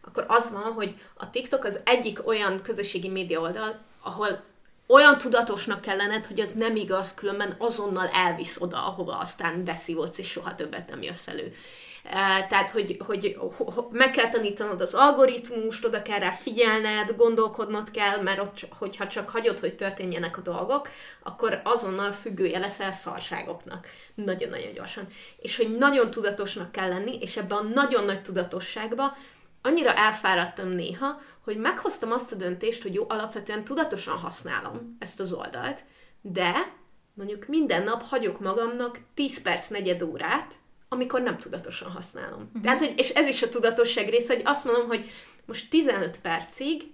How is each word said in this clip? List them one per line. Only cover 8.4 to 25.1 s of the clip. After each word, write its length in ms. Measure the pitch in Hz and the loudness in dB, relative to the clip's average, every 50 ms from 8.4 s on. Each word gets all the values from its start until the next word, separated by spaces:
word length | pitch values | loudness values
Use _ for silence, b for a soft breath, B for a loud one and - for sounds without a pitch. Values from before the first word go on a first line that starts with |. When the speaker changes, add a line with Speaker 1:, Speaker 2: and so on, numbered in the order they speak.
| 170 - - - | -6 -8 -6 -6
Speaker 1:
oda, 240 | 180 175 - - - | -6 -4 -4 -2 -2
ahova 300 | - 180 185 - - - | -4 -4 -4 -6 -6 -4
aztán 460 | 85 - 175 - - 185 165 165 175 185 | -6 -6 -6 -6 -4 -4 -2 -2 -2 -4
beszívódsz, 540 | 170 165 170 - - 165 160 151 165 - | -4 -6 -6 -6 -6 -4 -4 -4 -4 -6
és 120 | - - - | -10 -10 -8
soha 260 | - - - - 175 | -10 -8 -8 -8 -8
többet 340 | - - - - - 170 - | -8 -8 -8 -8 -12 -10 -12
nem 120 | - - | -12 -10
jössz 260 | - - 175 175 - | -8 -8 -8 -10 -10
elő. 260 | - - - - - 165 B B B B B B B B B B | -10 -10 -10 -10 -10 -12 B B B B B B B B B B
Ö, 40 | - - 190 196 196 190 190 190 190 | -4 -2 0 2 4 2 2 2 2
tehát, 200 | 214 196 190 - | 2 2 2 2
hogy, 260 | - 220 196 180 196 - 190 | 0 -2 -2 -2 -4 -6 -4
hogy 300 | - 208 185 196 196 - - | -4 -2 -2 -2 -4 -4 -4
ho-, 320 | - 185 - - - - | -6 -8 -4 -4 -4 -2
ho-, 160 | - 240 240 - | -2 -4 -6 -4
meg 200 | 220 233 262 262 | 4 4 4 4
kell 180 | 254 285 233 226 | 6 2 2 4
tanítanod 520 | - 226 214 202 202 - 226 214 190 180 | 2 0 0 0 -2 -4 -4 -4 -2 -2
az 120 | 185 175 - | -2 0 6
algoritmust, 920 | 233 277 294 285 262 262 254 240 233 - - 247 220 220 220 220 - - | 8 8 8 10 8 8 6 6 0 -8 -6 -4 -2 -2 -2 -4 -2 -2
oda 160 | 220 220 214 | -2 -2 -2
kell 180 | 214 - 208 202 | -2 -2 -2 0
rá 120 | 190 180 | 0 -2
figyelned, 840 | 180 - - 277 220 240 233 220 214 220 214 214 214 214 208 208 220 | -2 -2 -6 -4 4 4 6 6 6 4 2 2 0 0 0 0 4
gondolkodnod 720 | 196 240 233 226 226 220 214 214 - 214 202 214 208 214 - | 6 6 6 6 4 2 2 0 -4 -4 -2 -2 -4 -4 -6
kell, 300 | - 226 208 202 202 208 | -2 2 2 2 2 2
mert 180 | 196 190 196 196 | 0 0 0 0
ott, 160 | 202 202 - | -2 -6 -6
cs-, 100 | - - - - | -12 -14 -14 -10
hogyha 300 | - 208 190 - - 196 | -8 -8 -8 -6 -6 -8
csak 220 | 202 - 220 202 - | -6 -6 -8 -8 -2
hagyod, 300 | - 226 220 226 196 - | -4 2 2 2 2 2
hogy 160 | - 165 - | -2 -4 -4
történjenek 640 | - 202 196 196 - 190 180 180 175 170 170 170 | -2 -4 -4 -4 -4 -6 -4 -4 -4 -4 -4 -6
a 40 | - | -6
dolgok, 480 | 180 180 170 - 185 214 269 285 294 - B B B B B B B | -6 -6 -4 -4 0 0 0 0 0 -6 B B B B B B B
akkor 380 | - - - 240 220 - - - | -14 -4 -2 0 0 0 0 2
azonnal 480 | 214 240 226 220 190 185 190 202 202 | 0 0 2 0 -4 -2 -2 -2 -4
függője 480 | 202 - - 233 190 180 190 170 160 185 | -4 -6 -8 -8 -2 0 0 0 2 -2
leszel 320 | 190 202 202 - 196 190 | -4 -4 -4 -4 -6 -6
szarságoknak. 960 | 190 - - 170 - - - - - - - - 170 170 - - - 180 - - B B B B B | -6 -6 -8 -8 -8 -8 -8 -6 -6 -6 -6 -8 -10 -12 -12 -14 -14 -14 -14 -18 B B B B B
Nagyon-nagyon 580 | - 208 196 185 180 - - - - - - - | -6 -4 -2 -2 -2 -4 -8 -6 -8 -10 -10 -10
gyorsan. 340 | - - - - 214 190 B | -12 -12 -10 -10 -12 -12 B